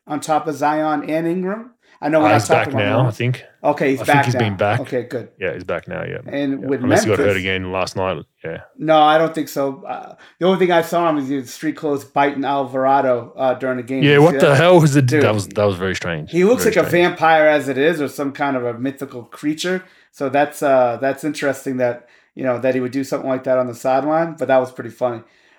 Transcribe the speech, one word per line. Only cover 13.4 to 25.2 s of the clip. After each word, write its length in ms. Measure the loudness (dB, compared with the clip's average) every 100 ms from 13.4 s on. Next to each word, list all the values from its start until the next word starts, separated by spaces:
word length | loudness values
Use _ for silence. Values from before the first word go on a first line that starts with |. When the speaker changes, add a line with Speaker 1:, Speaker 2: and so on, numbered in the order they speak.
| -2
Speaker 1:
during 240 | -2 -4 -4
the 60 |
game. 180 | -4 2
Speaker 2:
Yeah, 120 | 4
Speaker 1:
You 80 | 6
Speaker 2:
what 80 | 6
Speaker 1:
see 60 | 6
Speaker 2:
the 80 | 4
Speaker 1:
that? 80 | 6
Speaker 2:
hell 240 | 6 6
was 140 | 6
it? 100 | 4
Speaker 1:
Dude, 160 | 4 4
Speaker 2:
That 140 | 2
was, 120 | 0 -2
that 140 | 0
was 100 | 0
very 180 | 0 -2
strange. 360 | -4 -4 -6 -4
Speaker 1:
he 120 | 2
looks 200 | 2 4
Speaker 2:
Very 120 | 2
Speaker 1:
like 100 | 2
a 20 | 2
Speaker 2:
strange. 200 | 2 2
Speaker 1:
vampire 360 | 2 4 6
as 240 | 4 2 0
it 80 | 0
is, 240 | 0 0
or 60 | -4
some 240 | -6 -6
kind 260 | -4 -4 -2
of 80 |
a 80 | -4 -6
mythical 440 | -8 -8 -12 -14
creature. 580 | -16 -8 -6 -4 -4 -6 -8 _ _
So 160 | -8 -2
that's, 340 | 0 0 0
uh, 340 | 2 4 2 0
that's 240 | -4 -4
interesting 540 | -6 -4 -4 -4 -6 -2
that, 300 | -2 -4 -12 _ _
you 100 | -6
know, 140 | -4 -2
that 140 | 0
he 80 | 0
would 100 | -2
do 120 | -4
something 260 | -4 -4 -4
like 140 | -4
that 160 | 0 0
on 80 | -2
the 80 |
sideline, 600 | -4 -2 0 0 0 -2 -4
but 80 | 0
that 100 | 2
was 140 | 0
pretty 180 | -6 -12
funny. 320 | -6 -4 -6